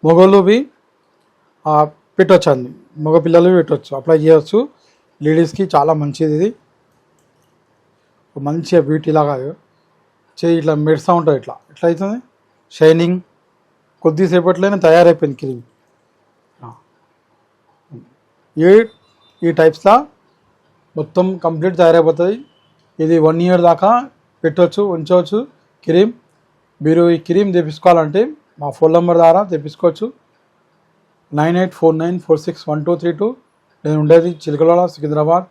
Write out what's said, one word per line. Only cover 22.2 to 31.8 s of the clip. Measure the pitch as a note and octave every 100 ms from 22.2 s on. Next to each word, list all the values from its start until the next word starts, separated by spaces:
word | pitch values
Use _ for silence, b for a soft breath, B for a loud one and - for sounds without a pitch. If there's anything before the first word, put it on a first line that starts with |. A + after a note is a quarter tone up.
| F3 A3+ C#4 _ _ _ _ _
ఇది | D#3+ E3
వన్ | D#3 E3
ఇయర్ | F3 F3+
దాకా | F3 E3+ G3 A#3+ C4+ _ _ _
పెట్టొచ్చు, | E3 D#3 F3 F#3
ఉంచవచ్చు | G3+ E3+ D#3 F3+ D#3 G#3 C4+ _ _ _
క్రీమ్. | - E3 G#3+ A#3+ _ _ _ _ _ _
మీరు | D3 E3 E3+
ఈ | E3+
క్రీమ్ | E3 F3 G3+
తెప్పించుకోవాలంటే | F3+ D#3 D3+ F3+ E3+ D#3 D#3+ B3+ D4+ _ _
మా | C#3+
ఫోన్ | - D#3+
నెంబర్ | E3 F3 E3
ద్వారా | E3 F3
తెప్పించుకోవచ్చు. | G3+ E3 D3 - F3 E3 A3+ - _ _ _ _ _ _ _ _ _ _ _
నైన్ | D3 D#3 F3
ఎయిట్ | F#3
ఫోర్ | -